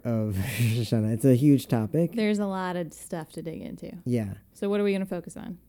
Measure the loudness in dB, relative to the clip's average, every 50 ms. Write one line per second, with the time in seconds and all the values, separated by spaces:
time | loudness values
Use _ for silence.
0 | -2 -2 0 0 0 0 0 -2 -2 -2 0 0 0 2 2 0 0 0 2 2
1 | 2 2 2 4 6 6 6 8 8 6 6 6 4 2 0 0 0 0 0 0
2 | 0 0 0 0 0 2 2 0 0 -2 -2 -2 -2 -2 -4 -4 -6 -6 -10 -14
3 | -12 -10 -8 -8 -8 -10 -12 -12 -10 -10 -10 -10 -10 -12 -12 -12 -14 -14 -14 -8
4 | -4 -2 0 0 0 -2 -6 -10 -14 _ _ -6 -4 -2 0 0 2 0 0 0
5 | -2 -4 -6 -8 -8 -10 -12 -12 -12 -12 -14 -14 -18